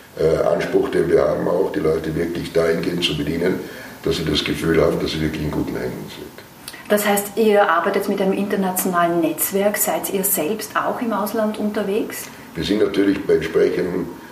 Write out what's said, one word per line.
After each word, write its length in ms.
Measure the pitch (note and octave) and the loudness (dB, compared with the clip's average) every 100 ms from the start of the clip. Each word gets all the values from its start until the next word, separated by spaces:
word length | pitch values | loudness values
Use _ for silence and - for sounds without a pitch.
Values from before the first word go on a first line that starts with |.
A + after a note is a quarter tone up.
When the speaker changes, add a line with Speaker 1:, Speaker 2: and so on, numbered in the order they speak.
| - - | -14 0
Speaker 1:
äh, 180 | D#2+ D2 - | 2 4 2
Anspruch, 420 | - - G2 - | 2 2 2 2
den 200 | - - | 2 4
wir 100 | - | 4
haben, 240 | C2 - E2+ | 4 2 0
auch 220 | F2 F#2+ | 2 0
die 80 | - | 0
Leute 340 | D#2 D#2+ D#2+ | 0 0 0
wirklich 380 | D#2+ E2+ E2+ D#2+ | -2 -2 -4 -2
dahingehend 520 | E2 E2 E2+ - F2 | 0 2 2 0 -2
zu 100 | D#2+ D2+ | -2 -2
bedienen, 400 | D2 E2 F2 - - - - - | -2 0 0 0 -4 -14 -16 -6
dass 120 | - D#2+ | -2 -2
sie 80 | |
das 180 | D#2 D2+ | 0 -2
Gefühl 380 | - D2+ E2 D#2+ | -2 -2 2 4
haben, 180 | E2 - | 4 2
dass 100 | - | -2
sie 100 | D#2 | -2
wirklich 220 | D2+ - | -2 -2
in 80 | D2+ | -4
guten 260 | C#2+ - - | -2 -4 -4
Händen 300 | - - - | -6 -8 -12
sind. 360 | - - - - - - - - | -14 -16 -18 -20 -20 -18 -12 0
Speaker 2:
Das 180 | G#3 G#3 | 0 2
heißt, 300 | G3+ G3+ - | 0 0 2
ihr 320 | G#3+ G#3 G3 | 4 6 4
arbeitet 380 | E3+ G3+ G3 G3 | 4 2 0 0
mit 120 | G3 | 0
einem 120 | F#3+ | 0
internationalen 840 | G3+ G3+ G3 F#3+ F#3 G3 F3 E3+ E3+ | 0 0 0 0 0 0 2 2 2
Netzwerk. 540 | D#3+ D#3 - G3 G3+ G#3 | 0 -2 -2 0 0 0
Seid 340 | - E3 - | -2 -2 -2
ihr 100 | G3 | -2
selbst 520 | F#3 - D3+ A3 - E3 | 0 0 -2 -4 -4 -2
auch 240 | D#3+ G#3 | -2 -2
im 120 | A#3 | -2
Ausland 440 | G3+ G#3 A3+ G#3+ G#3 | -2 -2 0 -2 0
unterwegs? 680 | G#3 G#3+ F#3+ G#3+ C#4 - - - - | -2 -2 -2 -2 -4 -8 -12 -16 -12
Speaker 1:
Wir 80 | E2+ | -6
sind 180 | D#2+ G#2 | 0 2
natürlich 380 | G2+ F#2 G2+ F#2+ - | 2 2 2 2 2
bei 80 | |
entsprechenden 720 | E2 D#2+ - F#2 - - - - - - | 2 2 2 2 2 -2 -2 -6 -10 -16